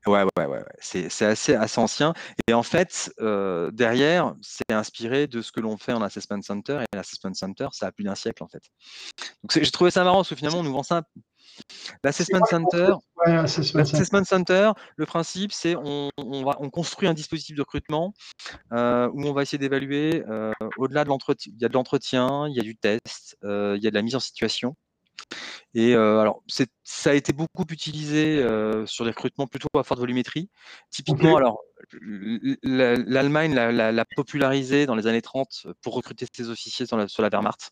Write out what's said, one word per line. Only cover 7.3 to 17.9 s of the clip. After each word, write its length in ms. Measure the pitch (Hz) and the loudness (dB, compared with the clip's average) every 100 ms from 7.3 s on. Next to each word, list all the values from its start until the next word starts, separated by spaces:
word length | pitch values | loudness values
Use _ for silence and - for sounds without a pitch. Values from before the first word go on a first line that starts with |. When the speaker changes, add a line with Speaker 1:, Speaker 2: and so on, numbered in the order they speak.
Speaker 1:
Center, 340 | 95 95 95 139 | -8 -10 -8 -8
ça 160 | - 98 | -6 -8
a 60 | |
plus 100 | - | -6
d'un 140 | 104 98 | -6 -6
siècle, 260 | - - | -8 -8
en 60 | 80 | -14
fait. 140 | 80 _ _ - - - - - - | -18 _ _ -20 -20 -18 -14 -16 -16
Donc, 80 | - | -2
c'est, 100 | 160 | 0
j'ai 80 | 151 | 0
trouvé 220 | - 180 | 4 4
ça 100 | 185 | 6
marrant, 140 | 180 190 | 4 4
parce 140 | 175 | 2
que 40 | |
finalement, 240 | 151 147 170 | -4 -2 -2
on 60 | |
nous 80 | 160 | -2
vend 100 | 131 | -4
ça. 220 | 139 170 160 - _ _ _ - - - - - | -2 -2 -2 -18 _ _ _ -20 -20 -18 -18 -2
L'Assessment 380 | 139 143 175 190 | -2 0 2 4
Speaker 2:
C'est 60 | 226 | 4
quoi 80 | 170 | 4
le 60 | |
Speaker 1:
Center, 280 | 170 175 185 | 2 4 4
Speaker 2:
concept ? 120 | 180 _ - | 2 _ 0
Ouais, 80 | 170 165 | 4 4
Assessment 480 | 160 - 147 156 | 2 0 0 2
Center. 80 | 147 | 2
Speaker 1:
l'Assessment 320 | 151 185 202 | 2 2 2
Center, 460 | 190 190 180 185 214 202 - - | 4 2 4 4 4 2 -6 -8
le 100 | 156 | -4
principe, 460 | 170 165 180 202 | -2 -4 -6 -6
c'est 240 | - 170 170 | -2 -2 -2
on, 340 | 147 143 143 - | -4 -4 -6 -8
on 280 | 131 135 | -8 -4
va, 120 | 135 139 | -2 -2
on 100 | 143 | -4
construit 380 | - 165 - 196 | -4 -6 -2 0
un 80 | |
dispositif 400 | 156 151 160 - | 0 -4 -8 -8
de 80 | 151 | -6
recrutement, 500 | 139 147 - | -4 -4 -4